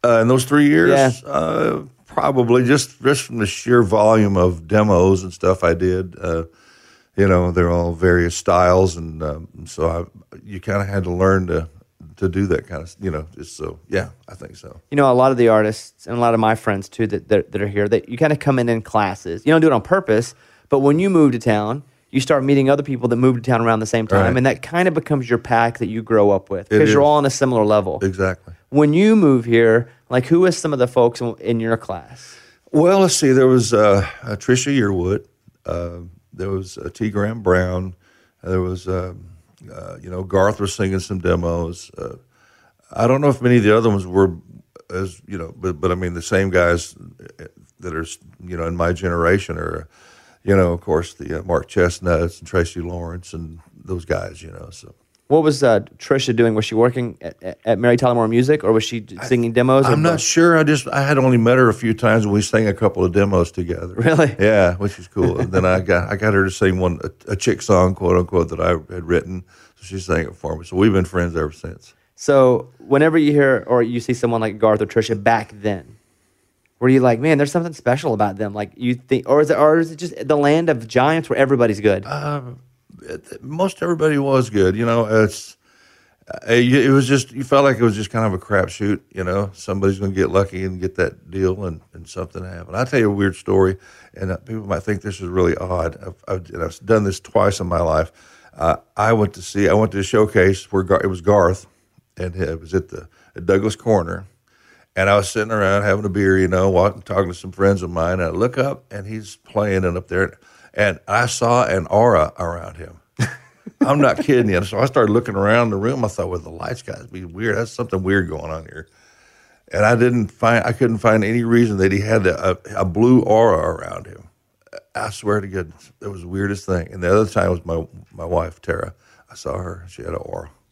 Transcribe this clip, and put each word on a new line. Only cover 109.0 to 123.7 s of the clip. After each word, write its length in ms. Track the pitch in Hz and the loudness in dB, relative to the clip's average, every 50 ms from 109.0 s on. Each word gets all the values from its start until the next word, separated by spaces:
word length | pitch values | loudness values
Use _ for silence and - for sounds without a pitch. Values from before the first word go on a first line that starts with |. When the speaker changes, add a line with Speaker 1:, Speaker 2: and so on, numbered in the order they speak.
| 95 | -12
Speaker 1:
he's 300 | 104 110 110 104 98 - | -12 -12 -12 -14 -16 -20
playing 480 | _ _ _ - 104 104 104 95 95 95 | _ _ _ -4 -2 -2 0 0 0 0
and 120 | 90 85 | -2 -4
up 120 | 90 90 _ | -4 -8 _
there, 280 | 87 92 95 - - _ _ _ _ _ _ _ _ | -2 -2 -2 -4 -6 _ _ _ _ _ _ _ _
and 240 | - 104 101 85 - _ | -2 -2 -2 -2 -6 _
I 200 | - 101 113 123 | -4 -2 -2 0
saw 380 | 123 - - 123 117 120 123 123 | -2 -2 -2 0 2 2 2 2
an 200 | - 92 95 80 | 0 0 -4 -2
aura 460 | 76 - 107 117 120 104 80 76 - - | 0 2 4 4 4 4 4 2 0 -4
around 420 | - 90 85 85 87 82 - 78 82 | -8 -8 -8 -8 -10 -12 -14 -16 -16
him. 200 | 80 - 87 - _ _ _ - | -18 -18 -20 -20 _ _ _ -6
<laughs> 600 | 117 - - - _ _ _ _ _ - _ _ | -6 -6 -6 -18 _ _ _ _ _ -20 _ _
I'm 200 | - 127 143 147 | 0 0 2 4
not 160 | 143 - - - | 2 2 2 0
kidding 320 | 285 - 135 123 113 104 | 0 2 2 2 2 2
you. 140 | 92 90 95 | 0 -2 -2
So 160 | 92 104 104 | -2 -2 -2
I 60 | 127 | -2
started 260 | 131 - 139 113 107 | 0 2 2 2 4
looking 240 | 104 120 120 - 98 | 2 0 0 0 -4
around 340 | 98 98 104 113 120 120 113 | 0 0 2 2 2 2 0
the 60 | 104 | -2
room. 280 | 98 104 117 139 135 117 | -2 -2 -2 -2 -2 -4
I 40 | 101 | -4
thought, 200 | - - 85 90 | -4 -6 -6 -6
"Well, 100 | 90 85 | -6 -8
the 100 | 82 80 | -10 -12
lights 320 | 80 - - - 123 - | -16 -12 -10 -10 -10 -10
gotta 240 | - - 98 - - | -12 -16 -16 -16 -16
be 180 | - - 92 92 | -18 -16 -16 -16
weird. 320 | 85 85 95 110 113 101 | -14 -12 -6 -4 -4 -2
That's 140 | 104 117 113 | -4 -4 -6
something 320 | - - 120 107 98 95 | -8 -10 -8 -6 -4 -4
weird 260 | 92 95 98 98 90 85 | 0 0 0 0 0 -2
going 220 | 80 76 76 78 | -8 -10 -10 -10
on 140 | 78 80 80 | -12 -12 -14
here." 240 | - - 80 - _ _ _ _ _ _ _ _ _ _ _ _ _ _ _ _ _ | -16 -18 -20 -20 _ _ _ _ _ _ _ _ _ _ _ _ _ _ _ _ _
And 120 | - 98 104 | -2 0 2
I 100 | 110 120 | 2 4
didn't 340 | 110 120 123 120 120 107 90 | 4 2 2 2 0 -2 -4
find, 360 | _ _ - 113 117 113 - | _ _ 0 2 2 2 0
I 80 | - | -2
couldn't 260 | 117 - 131 120 113 101 | -2 0 0 0 0 0
find 240 | - 113 110 110 101 | 2 2 2 2 2
any 200 | 104 113 120 117 | 0 -2 -2 0
reason 320 | 117 117 117 120 110 104 | 2 4 4 4 2 2
that 160 | 95 95 98 | 0 2 2
he 80 | 98 101 | 2 0
had 260 | 101 107 113 104 95 | 0 0 0 2 2
a, 320 | 92 82 80 87 95 92 - _ - 107 | 0 -2 0 -2 -2 -2 -4 _ -10 -4
a, 40 | - | -4
a 40 | 95 | -4
blue 360 | 92 82 101 117 123 127 120 | -2 0 2 4 6 6 4
aura 360 | - 92 107 110 117 113 90 80 80 82 | 4 4 4 4 4 4 4 2 0 -2